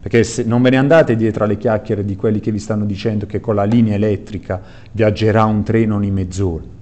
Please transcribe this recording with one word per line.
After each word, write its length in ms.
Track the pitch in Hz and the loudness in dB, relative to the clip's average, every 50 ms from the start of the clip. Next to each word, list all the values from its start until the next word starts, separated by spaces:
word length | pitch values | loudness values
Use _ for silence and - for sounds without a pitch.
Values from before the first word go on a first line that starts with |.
Perché 240 | - 98 - 117 110 | -6 0 2 2 2
se, 180 | - - - 120 | 2 0 -4 -2
non 180 | 113 113 120 | 0 2 2
ve 100 | 123 127 | 4 4
ne 60 | 127 131 | 4 4
andate 380 | 135 143 160 165 151 123 120 | 4 4 4 4 4 4 2
dietro 300 | 113 110 110 107 - 107 | 2 0 0 0 0 0
alle 120 | 104 104 101 | 0 0 0
chiacchiere 460 | - 123 110 104 107 - 113 101 101 | 0 0 0 0 -2 -2 -4 -2 -2
di 140 | 104 98 95 | -4 -4 -2
quelli 240 | - 113 110 104 | -2 0 0 0
che 100 | - 113 | -2 -2
vi 80 | 107 101 | -4 -4
stanno 240 | 98 - 110 107 104 | -4 -4 -4 -2 -2
dicendo 420 | 104 101 98 - 117 107 104 101 | -2 -4 -4 -4 -2 -2 -2 -4
che 140 | 98 - 101 | -4 -6 -6
con 160 | - - 107 | -4 -2 0
la 80 | 101 101 | 0 0
linea 320 | 101 113 120 117 110 104 | 2 4 4 4 2 2
elettrica 640 | 101 107 107 104 92 - - 104 92 - - 98 92 - - - - - - | 0 0 0 0 -2 -4 -8 -12 -10 -8 -8 -8 -8 -8 -12 -20 -20 -18 -10
viaggerà 540 | - 101 110 107 107 90 107 110 101 110 110 | -2 0 2 2 2 2 2 2 4 4 2
un 180 | 110 107 104 101 | 2 2 0 0
treno 320 | - 110 113 110 107 107 | 0 0 2 2 2 0
ogni 160 | 104 101 101 | 0 -2 -2
mezz'ora. 540 | 98 95 95 90 90 92 101 92 82 78 - - - - | -2 -2 -4 -4 -4 -4 -4 -4 -4 -6 -8 -14 -18 -14